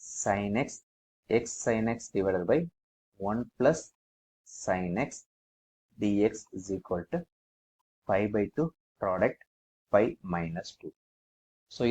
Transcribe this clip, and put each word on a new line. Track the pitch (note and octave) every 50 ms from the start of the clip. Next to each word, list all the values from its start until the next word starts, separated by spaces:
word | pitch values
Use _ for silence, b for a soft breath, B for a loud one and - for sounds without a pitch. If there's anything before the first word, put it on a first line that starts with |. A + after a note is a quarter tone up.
| - - - -
sin | - A2 G2 G2+ G2+ G2+ G#2 A#2+ D3
x, | - - - _ _ _ _ _ _ _ _ _ - A2 A#2
x | - - - - -
sin | B2 A2+ A2 A2 A2+ A#2
x | A#2 - - -
divided | G2 F#2+ G2 F#2 F2+ F2 G2
by | B2+ E3 F3 E3+ - _ _ _ _ _ _ _ _ - F#2+ G2+
one | G#2+ A#2+ A#2+ - _ -
plus | B2+ C#3 D#3+ D#3+ - - _ _ _ _ _ _ _ _ _ _ _ - - - -
sin | G#2 F#2 F#2 F#2 F2 F2 A2 C#3+
x | - - - - _ _ _ _ _ _ _ _ _ _ _ _ _ _ -
dx | G#2 G#2 G2+ G2+ G#2 A2 G#2+ - - _ - G2
is | F#2 G2 F#2+
equal | F2+ - - F#2 F2 - -
to | - F3 F3 - _ _ _ _ _ _ _ _ _ _ _ _ _ _ _ -
pi | G2 G2 G#2+ G#2 G#2+
by | G#2+ G#2 - - D3
two | D#3+ E3 - _ _ _ _ -
product | G#2+ G2 F#2 F#2 G#2 B2+ - - _ _ _ _ _ _ _ _ _ _ -
pi | G#2 A2+ - - - - F#2 E2+
minus | F2 E2+ E2 E2 E2+ - - - _
two. | - D#2 - _ _ _ _ _ _ _ _ _ _ _ _ _ _ - -
So, | - B2 A#2+